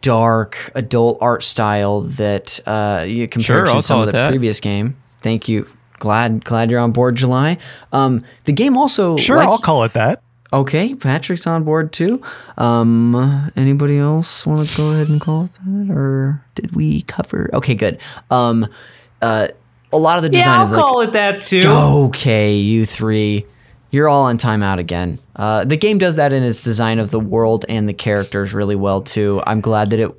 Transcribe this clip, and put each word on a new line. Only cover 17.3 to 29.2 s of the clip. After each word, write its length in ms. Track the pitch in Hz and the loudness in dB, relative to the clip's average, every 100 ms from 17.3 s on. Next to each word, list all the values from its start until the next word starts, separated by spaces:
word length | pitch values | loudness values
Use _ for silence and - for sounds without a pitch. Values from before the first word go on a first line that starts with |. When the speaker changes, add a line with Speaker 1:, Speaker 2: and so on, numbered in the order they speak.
| - - | -4 -2
Speaker 1:
Okay, 220 | - - | -2 -2
good. 240 | 113 107 - - - - | 0 -2 -4 -14 -20 -2
Um, 360 | 123 120 113 107 - - - _ _ | 0 2 0 -2 -8 -20 -20 _ _
uh, 260 | 113 110 104 - _ _ _ | -2 0 -2 -6 _ _ _
a 40 | 156 | 0
lot 180 | 160 175 | 2 2
of 40 | |
the 60 | 165 349 | 2 2
Speaker 4:
Yeah, 20 | |
Speaker 1:
design 140 | 359 349 | 4 4
Speaker 4:
I'll 60 | |
Speaker 1:
of 60 | 381 | 4
the 60 | 339 | 2
Speaker 4:
call 240 | 294 254 | 2 2
it 100 | 226 | 0
that 300 | 220 202 196 | 0 -2 -2
too. 200 | - 190 180 | 0 4 4
Speaker 1:
Okay, 880 | 147 147 143 135 - 135 110 104 104 | 6 4 4 2 0 0 2 2 2
you 280 | 101 113 110 | 2 2 0
three. 580 | - 110 107 104 104 101 _ _ - _ | -2 -2 0 0 -2 -6 _ _ -20 _
You're 160 | 139 151 | 0 4
all 140 | 143 | 4
on 140 | 131 117 | 2 0
timeout 400 | 120 107 101 95 | 0 0 0 -2
again. 400 | 87 87 90 - _ - | -4 -4 -4 -8 _ -6
Uh, 280 | 104 110 | -2 0
the 120 | 110 156 | 0 0
game 220 | 208 208 | 2 2
does 180 | 180 156 | 2 2
that 160 | 143 | 2
in 100 | 135 | 2
its 180 | 123 113 | 0 0
design 360 | - 110 117 113 | -2 0 0 0
of 100 | 107 | -2
the 80 | 113 | -2
world 440 | 107 110 113 113 - | -2 0 2 0 -2
and 200 | 113 104 | -4 -2
the 40 | |
characters 600 | 98 - 104 98 101 98 | -4 -2 -2 -2 -4 -4
really 220 | 104 101 101 | -4 -2 -2
well 260 | 98 98 | 0 -2
too. 400 | 95 - | -2 -2